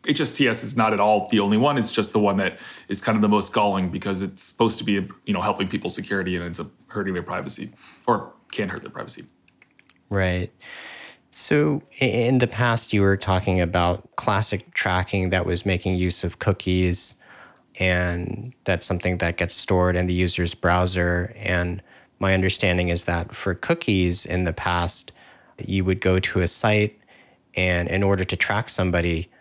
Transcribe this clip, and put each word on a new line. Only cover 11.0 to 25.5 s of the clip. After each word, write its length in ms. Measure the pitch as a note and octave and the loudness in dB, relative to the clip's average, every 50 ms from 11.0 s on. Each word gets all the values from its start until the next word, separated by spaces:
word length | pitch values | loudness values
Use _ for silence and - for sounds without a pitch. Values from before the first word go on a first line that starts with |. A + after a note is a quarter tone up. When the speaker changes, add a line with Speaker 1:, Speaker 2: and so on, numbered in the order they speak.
| - - - _ _ _ | -18 -20 -20 _ _ _
Speaker 2:
So 520 | - - - - D#3 D3 D3 D#3 D3 D#3 - _ - - | -12 -8 -2 0 2 2 4 2 0 -2 -4 _ -4 -2
i-, 60 | C3+ | 0
in 320 | A#2+ - A#2+ A#2 B2 C3+ B2+ | 0 2 2 2 4 4 4
the 100 | B2 A2+ | 2 2
past, 460 | - G#2+ B2 A#2+ A#2 A#2 - - - | 2 2 2 2 2 0 0 0 2
you 80 | G#2 | 4
were 160 | G2 G2 G2 G2 | 4 4 4 2
talking 420 | - G2 F#2+ F#2 - G2+ F2+ F#2 | 2 0 0 2 2 2 2 2
about 560 | F2 E2+ F#2 F2+ F2 F2 F2 - - - - | 2 2 2 2 2 2 2 0 -4 -12 -10
classic 580 | - - - G2+ G2 G#2+ - G#2 F#2 - - - | -4 0 0 2 2 0 -2 -4 -6 -8 -6 -6
tracking 580 | - - G2 F2+ F#2 F#2 - - G2 F#2 F2+ | -2 -2 0 0 0 0 0 0 0 0 2
that 140 | F#2 F#2 F2 | 2 0 0
was 200 | - F2 E2+ - | 0 -2 0 0
making 320 | G2+ F#2 F2 - F#2 F#2 F2+ | 0 0 0 0 0 0 0
use 260 | F2+ F2+ - - - | 0 0 -2 -2 -4
of 160 | F2 - - | -6 -4 -2
cookies, 760 | - G#2+ F#2+ - - F#2 F2+ F#2 F#2 F2+ F2 - - - - _ - - - - - - - _ _ _ - - | 0 0 0 0 0 0 2 2 2 2 0 -2 -4 -8 -10 _ -20 -20 -20 -20 -20 -20 -20 _ _ _ -6 -2
and 720 | F#2+ F#2 F2+ F2+ F2+ F2 F2 F2 F2+ - - G#2 A2 B2 - _ - | 0 0 2 2 0 0 -2 -2 -4 -6 -6 -8 -10 -12 -14 _ -4
that's 240 | - F2+ E2+ - - | -2 -2 -2 0 -2
something 300 | F#2 F2+ - F#2 F2+ E2+ | -2 -2 -2 -2 -2 0
that 180 | F2 E2+ E2+ | 0 -2 -2
gets 200 | - F2+ E2 - | -2 -4 -4 -4
stored 420 | - - - G2 F2+ F2+ F2+ F2+ F2+ | -4 -2 0 2 4 4 4 2 2
in 100 | F2+ F2+ | 0 0
the 60 | F2+ | 2
user's 400 | F2+ F#2 F2 - - F2 F2 - | 2 2 0 0 0 -2 -2 -2
browser. 800 | - - F2 F2 F2+ F2+ F2+ F#2 F2+ F2 F2 F2 F2 F2 - - | 0 2 2 4 4 2 2 0 0 0 0 0 0 -2 -4 -6
And 480 | - - F#2 F2+ F2+ F2 F2 F2+ F#2 - - - - - _ _ - | -8 -4 -2 0 0 0 -2 -4 -8 -10 -16 -20 -20 -20 _ _ -4
my 160 | G2 F#2+ F#2+ | 0 2 2
understanding 540 | F#2 F#2 F#2 - - - F2+ F2+ F2+ F2+ F2 | 4 2 2 0 2 2 2 2 2 2 0
is 160 | E2+ E2+ - | 0 -2 -2
that 280 | - F2 E2+ E2+ - - | -2 -2 -2 -4 -6 -10
for 200 | - - F#2+ F2 | -6 -4 -4 -4
cookies 720 | - - - E3+ E3+ - - G2+ F#2+ F2+ F2 F2 - - - | -2 0 -2 -2 0 0 0 2 2 2 2 0 -2 -4 -2
in 160 | F2 F#2 F2+ | -2 0 0
the 100 | F2 E2 | 0 -2
past, 580 | - - F#2 F2 F2 F2 F2 - - - - - - - - - - _ _ | -2 -2 -2 0 0 0 -2 -4 -6 -10 -14 -20 -20 -20 -20 -20 -20 _ _